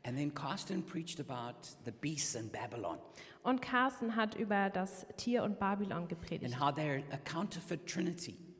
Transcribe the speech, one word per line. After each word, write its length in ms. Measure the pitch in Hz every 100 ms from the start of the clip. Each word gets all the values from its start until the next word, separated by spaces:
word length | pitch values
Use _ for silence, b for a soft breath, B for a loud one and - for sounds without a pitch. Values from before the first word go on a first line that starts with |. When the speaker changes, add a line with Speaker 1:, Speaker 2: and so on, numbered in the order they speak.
Speaker 1:
And 120 | - 127
then 160 | 147
Carsten 520 | 143 135 143 - 190 170
preached 340 | 175 170 -
about 360 | 143 123 120 123 - -
the 80 | 117
beast 460 | 110 143 156 - 120
and 140 | 110
Babylon. 480 | 107 117 117 92 80 - B B B
Speaker 2:
Und 220 | 240 254
Carsten 520 | - 254 262 262 233 226
hat 200 | 214 -
über 340 | 214 202 196
das 380 | 196 190 - - -
Tier 260 | - 240
und 140 | 208 202
Babylon 500 | 196 202 202 170 175
gepredigt. 460 | 165 - 165 123
Speaker 1:
And 100 | 123
how 80 | 143
they're 300 | 143 151 135 139
a 60 | 135
counterfeit 680 | - 160 202 175 - 165 -
trinity. 500 | - 165 175 - 95 - -